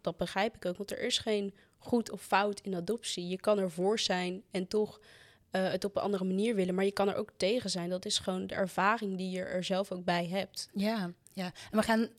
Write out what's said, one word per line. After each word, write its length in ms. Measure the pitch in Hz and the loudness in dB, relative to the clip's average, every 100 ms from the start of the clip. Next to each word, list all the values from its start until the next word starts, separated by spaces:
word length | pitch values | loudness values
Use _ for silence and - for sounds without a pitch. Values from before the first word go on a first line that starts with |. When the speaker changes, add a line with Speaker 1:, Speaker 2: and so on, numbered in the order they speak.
Speaker 1:
dat 160 | - 170 | -6 -4
begrijp 400 | 180 190 220 - | -2 0 0 -2
ik 80 | |
ook, 120 | 180 180 | -6 -4
want 140 | 196 | -8
er 120 | - | -4
is 160 | 240 - | -2 -2
geen 360 | 226 208 196 - _ _ | 0 0 0 -8 _ _
goed 320 | - 240 220 | 0 0 0
of 120 | 202 | -6
fout 380 | - 190 208 202 | 0 2 2 -2
in 140 | 196 | -4
adoptie. 540 | 185 170 233 - - 175 | -4 -2 -4 -4 -6 -4
Je 120 | 185 | 0
kan 180 | - 208 | 2 4
ervoor 400 | 185 165 185 220 | 2 0 2 2
zijn 440 | - 180 180 185 - | 0 0 -2 -6 -6
en 180 | 190 190 | -6 -2
toch, 320 | 214 208 - - - - - _ | 0 0 -4 -20 -20 -20 -20 _
eh, 200 | 190 185 | 0 0
het 140 | 190 | 0
op 120 | 202 - | -2 -2
een 60 | |
andere 220 | 202 196 | 0 0
manier 300 | 190 190 220 | 0 2 2
willen, 200 | 208 180 | 2 2
maar 100 | 185 | 2
je 80 | 196 | 2
kan 160 | 202 196 | 2 2
er 80 | - | 2
ook 140 | 214 - | -4 0
tegen 340 | 185 247 202 | 2 2 0
zijn. 200 | 175 175 | -4 -2
Dat 140 | 180 | -4
is 140 | 214 - | -2 -2
gewoon 280 | - 185 190 | -2 -2 -2
de 80 | |
ervaring 640 | - 190 - 196 226 208 185 | -2 0 2 4 2 0 -2
die 140 | 185 | -2
je 120 | 185 | -4
er 220 | - 185 | -2 -2
zelf 280 | 175 185 202 | 0 0 -2
ook 120 | 185 | -2
bij 220 | 180 175 175 | 0 0 0
hebt. 420 | 190 - - - | -2 -4 -8 -6
Speaker 2:
Ja, 380 | 202 208 226 175 175 - | -2 0 0 -2 -6 -14
ja. 120 | - 180 - - | -8 -8 -8 -2
En 80 | 214 | 0
we 40 | |
gaan 260 | 214 220 226 | 4 4 2